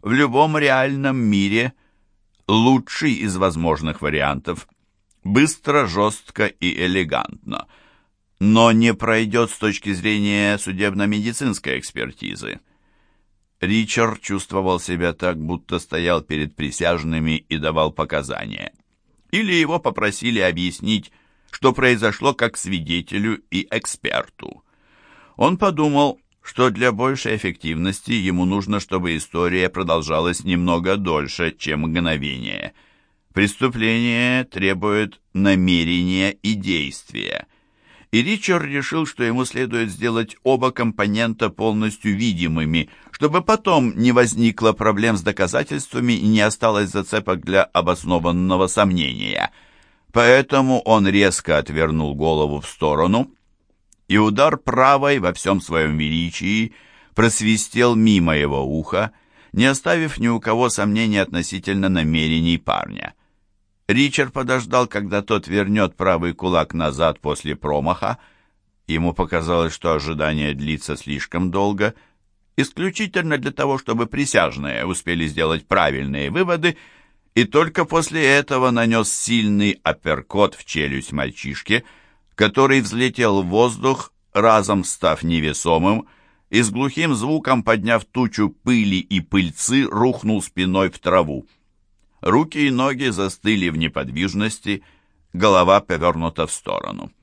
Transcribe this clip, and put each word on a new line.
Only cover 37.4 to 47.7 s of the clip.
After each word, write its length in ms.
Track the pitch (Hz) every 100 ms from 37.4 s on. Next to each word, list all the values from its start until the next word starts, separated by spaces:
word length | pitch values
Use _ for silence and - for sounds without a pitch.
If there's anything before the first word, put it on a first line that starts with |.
| - _ _ _ _ - _
И 120 | 110
Ричард 420 | 131 214 - 175
решил, 420 | 147 139 135 165 151
что 180 | -
ему 220 | 117 120 127
следует 440 | 120 127 117 113
сделать 460 | 82 120 113 113 -
оба 280 | 127 131 127
компонента 760 | 127 117 104 101 104 117 110 110
полностью 680 | - 110 107 107 104 107
видимыми, 760 | 98 117 87 85 80 78 82 73 - -
чтобы 300 | - 147 165
потом 560 | 170 220 208 165 120 -
не 160 | 120
возникло 600 | 123 120 104 117 104 110
проблем 440 | 101 110 101 113 107
с 60 |
доказательствами 880 | 85 101 92 127 151 147 - 123 123
и 140 | 110 95
не 160 | 110
осталось 480 | 107 - 113 104 101
зацепок 520 | 101 95 107 98 92
для 200 | - 95
обоснованного 1040 | -